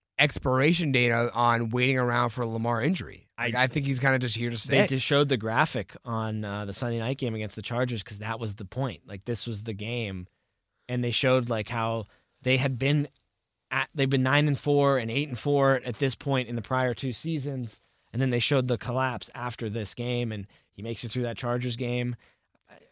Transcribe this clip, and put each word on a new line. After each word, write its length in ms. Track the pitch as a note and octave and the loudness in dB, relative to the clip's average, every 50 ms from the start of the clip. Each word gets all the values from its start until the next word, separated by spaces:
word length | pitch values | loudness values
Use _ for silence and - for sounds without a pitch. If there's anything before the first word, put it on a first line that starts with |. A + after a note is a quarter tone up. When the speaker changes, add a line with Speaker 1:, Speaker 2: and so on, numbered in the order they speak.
| _ _ _ - | _ _ _ 2
Speaker 1:
expiration 760 | D3 D3 - - - C3+ B2+ B2+ C#3 D#3+ F3 E3 E3+ C#3+ | 2 2 2 0 0 2 2 4 4 4 4 2 2 2
date 180 | C3 B2 B2 A#2+ | 4 4 4 4
o-, 180 | A#2 A#2 A#2+ A#2 - | 4 4 2 2 2
on 360 | A#2+ A#2+ A#2+ A#2 A#2 A#2+ A2+ | 2 4 4 4 4 2 0
waiting 280 | A#2+ B2 B2 C3+ C3+ B2+ | 0 2 2 2 2 2
around 320 | B2 B2 A#2+ B2 B2 A#2 | 2 2 2 2 2 0
for 160 | - B2+ A#2+ | 0 -2 -4
Lamar 340 | A2+ A2+ A2+ A2+ A#2 A#2 A2+ | -2 -2 -2 0 0 0 2
injury. 480 | A#2+ D#3+ F#3+ D3+ F2+ - - - - _ _ - | 2 0 0 -2 -4 -8 -12 -18 -20 _ _ -6
Like, 160 | A#2+ A#2+ A#2+ | -4 -2 2
Speaker 2:
I 100 | B2 B2+ | 2 2
Speaker 1:
I 20 | |
think 200 | B2 - D3+ C#3 | 2 2 0 0
he's 120 | C#3 C3+ B2 | 0 0 2
kinda 180 | C3+ C3+ C3 B2+ | 2 2 2 2
just 180 | B2+ A#2 A2 | 2 0 -2
here 140 | A#2 A#2+ A#2+ | -2 -2 -2
to 60 | A#2 A2 - C3 | -2 -2 0 2
Speaker 2:
They 100 | C3 C3+ | 4 4
Speaker 1:
stay. 80 | G#3 | 4
Speaker 2:
just 180 | - C3+ C3 - | 4 2 0 0
showed 240 | - D3 C#3+ D3 C#3 | 2 4 4 4 4
the 80 | C3+ | 2
graphic 600 | G#2 A2 A2 A2+ B2+ D#3 - - A2+ F#2+ - - - - | 0 -2 0 2 2 2 2 0 -4 -6 -6 -10 -14 -8
on, 400 | B2+ A2+ A2+ A2 A2 G#2+ G#2+ G#2+ | -6 -4 -4 -2 -2 -4 -4 -4
uh, 200 | G2+ G2+ G#2 G#2 | -4 -4 -6 -6
the 80 | G2+ | -6
Sunday 260 | G2 - B2+ A#2+ A#2 A#2 | -4 -4 -2 -2 -2 -2
night 180 | A2 B2 C#3 - | -2 -2 -2 -2
game 160 | C3+ A#2 A2 | -2 -2 -2
against 220 | A2 G#2+ G2+ - | -4 -6 -6 -8
the 60 | A2 | -8
Chargers 400 | - - A#2+ B2 C3 B2 A#2+ G#2 | -8 -4 -2 0 0 0 -2 -4
'cause 160 | - - G#2+ G2+ | -6 -8 -10 -8
that 180 | G#2+ A2+ A2+ A#2 | -6 -6 -6 -4
was 140 | A#2 G#2 G2+ | -4 -6 -6
the 100 | G#2 G2+ | -8 -10
point. 380 | - - B2+ C3+ B2 F2 - - | -8 -4 -4 -4 -4 -4 -8 -12
Like, 180 | - G2+ G2+ - | -14 -14 -8 -6
this 220 | B2 A#2 - - | -4 -4 -4 -4
was 180 | A#2+ A2 G2+ A2 | -6 -6 -6 -6
the 100 | A#2 G#2 | -8 -6
game. 520 | G2+ G#2 A2+ B2 A#2+ A2+ G2 F#2+ F2+ F2 - _ _ _ _ _ _ _ _ _ _ _ - | -6 -6 -4 -4 -4 -4 -4 -6 -8 -10 -12 _ _ _ _ _ _ _ _ _ _ _ -4
And 160 | B2 B2 A#2+ | -2 -2 0
they 60 | A#2 | 0
showed, 380 | A2 - C#3+ B2+ C3 C3 A#2+ A#2+ | 0 2 4 4 4 4 2 2
like, 180 | A#2 A2 G#2 - | -2 -2 -2 -2
how 380 | B2 A#2 A2+ A2+ A2+ A2+ G#2 - _ _ _ _ _ _ | -4 -2 -2 -2 -2 -4 -6 -8 _ _ _ _ _ _
they 140 | - B2+ C3 | 0 2 2
had 220 | B2+ C#3 C3+ C3 A2+ | 2 2 0 0 0
been 300 | C3+ C#3 D3 D3 D3 - _ _ _ _ _ _ _ _ _ _ _ - | 2 2 2 2 2 -2 _ _ _ _ _ _ _ _ _ _ _ -6
at, 180 | C3 C3+ C3 - - | -4 -4 -4 -2 -2
they've 140 | D3 C3+ C3 | 0 0 2
been 120 | C#3 C3 | 2 2
nine 260 | B2+ C3 C#3 D3 D3+ D3+ | 4 4 4 4 4 4
and 100 | C#3+ - | 2 0
four 380 | - D3 C#3+ C#3+ C#3+ C#3 C3+ B2+ | 2 2 4 4 4 4 4 2
and 120 | A2+ A2+ | 0 0
eight 180 | A#2 C#3 D3+ D3 | -2 -2 -2 -4
and 100 | B2+ - | -4 -4
four 420 | - D3 C#3+ C#3 C3+ C3+ C3+ B2 - | 0 2 4 4 6 6 4 4 0
at 120 | B2+ A2 - | -2 -2 0
this 160 | C#3+ C3 - | 0 0 0
point 340 | - - C#3 C#3 B2+ B2 G#2+ | -2 -2 0 0 0 0 -2
in 80 | A#2+ | -4
the 60 | A#2 | -6
prior 320 | - - C3 C3 B2+ B2 A#2 | -4 -2 0 0 2 0 0
two 180 | - C#3+ C3 | -2 -4 -6
seasons. 680 | A2+ - - E3 E3 C#3+ C3 C#3+ C3+ B2+ A#2+ A2 - - _ _ _ _ _ _ | -6 -6 -4 -4 -4 -4 -4 -4 -6 -6 -6 -8 -10 -16 _ _ _ _ _ _
And 80 | - A#2+ | -2 0
then 100 | C3+ C3 | 0 2
they 80 | A#2+ A#2+ | 2 2
showed 260 | - - C#3+ C3 B2+ B2 | 2 2 2 2 2 2
the 100 | A#2+ - | 0 -2
collapse 520 | - - A#2+ C3 C3 B2+ A#2+ - - - - | -2 -2 -2 0 0 0 -2 -4 -10 -12 -10
after 340 | B2+ A#2+ B2 - - A#2 G#2+ | -8 -8 -8 -6 -6 -6 -4
this 240 | G#2 A#2 G#2 - - | -4 -4 -6 -6 -6
game, 380 | - C3 B2 B2 A#2+ A#2+ A2+ | -6 -4 -2 -2 -2 -2 -2
and 140 | A2 G2+ G2+ - _ _ _ _ | -4 -6 -8 -12 _ _ _ _
he 100 | _ - | _ -10
makes 220 | G#2+ A2+ A#2 - - | -8 -8 -6 -6 -6
it 60 | A2 | -6
through 120 | - B2+ A#2+ | -4 -2 -2
that 120 | A#2 A2+ | -4 -4
Chargers 400 | - - A#2+ B2 B2 B2 B2 A2+ | -4 -2 -2 -2 -2 -2 -4 -4
game. 400 | B2 B2 A#2+ B2 B2 B2 B2 A#2+ - _ _ _ _ _ _ _ _ _ - | -4 -2 -2 -2 -2 -2 -2 -4 -6 _ _ _ _ _ _ _ _ _ -20
I, 60 | - - - _ | -20 -20 -20 _